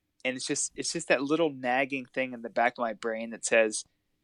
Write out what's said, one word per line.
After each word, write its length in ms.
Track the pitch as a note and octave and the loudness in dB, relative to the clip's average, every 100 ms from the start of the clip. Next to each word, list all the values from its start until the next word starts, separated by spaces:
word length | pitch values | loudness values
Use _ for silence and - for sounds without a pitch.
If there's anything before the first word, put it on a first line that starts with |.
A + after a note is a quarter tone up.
| _ _ | _ _
and 120 | C3 B2+ | -6 -4
it's 100 | - | -2
just, 260 | C#3+ - - | -2 -4 -4
it's 160 | C3 | -4
just 160 | E3+ - | -2 2
that 140 | C3 | 2
little 280 | C#3 D#3+ D#3+ | 2 2 2
nagging 560 | C3+ B2+ B2+ C#3 C#3 B2 | 0 0 2 0 -4 -6
thing 260 | C#3 C3 | -4 -4
in 100 | A#2+ | -6
the 60 | A2+ | -4
back 240 | A#2 A#2+ B2 | 2 2 2
of 40 | |
my 100 | A#2 | -4
brain 380 | G#2 A#2 A2+ A2+ | -4 -4 -4 -6
that 140 | G#2+ | -8
says, 400 | - A#2 A2 G#2+ - _ _ _ | 2 4 4 0 -10 _ _ _